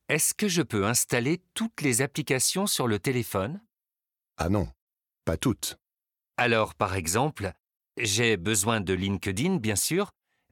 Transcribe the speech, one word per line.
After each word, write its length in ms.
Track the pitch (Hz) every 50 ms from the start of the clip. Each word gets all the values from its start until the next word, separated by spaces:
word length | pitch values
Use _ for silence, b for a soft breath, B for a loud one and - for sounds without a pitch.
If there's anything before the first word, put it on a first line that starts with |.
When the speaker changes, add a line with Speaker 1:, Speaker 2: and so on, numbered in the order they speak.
| _ -
Speaker 1:
Est-ce 260 | 139 151 - - -
que 140 | - 214 208
je 140 | 170 175 151
peux 220 | 113 - 104 98
installer 560 | 101 98 - - - - 123 117 131 165 180 - _ _
toutes 260 | - 226 226 - -
les 220 | 147 143 123 113 135
applications 640 | 143 - - 147 - 139 131 - - - 175 196
sur 220 | 202 - - 139 120
le 100 | 107 101
téléphone ? 640 | - - 131 123 110 - - 101 92 110 160 202 - _ _ _ _ _ _ _ _ _ _ _ _ _ _
Speaker 2:
Ah 120 | - 80 85
non, 200 | 98 107 87 - - _ _ _ _ _ _ _ _ _ _
pas 120 | - 82
toutes. 420 | 80 - 131 104 - - - - - _ _ _ _ _ _ _ _ _ _ _
Speaker 1:
Alors, 380 | - 123 120 117 113 107 95 -
par 220 | - 107 98 92
exemple, 560 | 98 82 78 87 110 131 156 143 - 101 92 85 - _ _ _ _ _ _ _
j'ai 400 | - 120 110 98 107 120 117 110
besoin 440 | 95 85 104 113 107 101 110 117 110
de 140 | 101 85 95
LinkedIn, 640 | 92 92 98 98 92 - 101 98 92 131 180 190 170
bien 180 | 107 110 107
sûr, 340 | 98 - - 151 180 202 - - _ _ _ _ _ _ _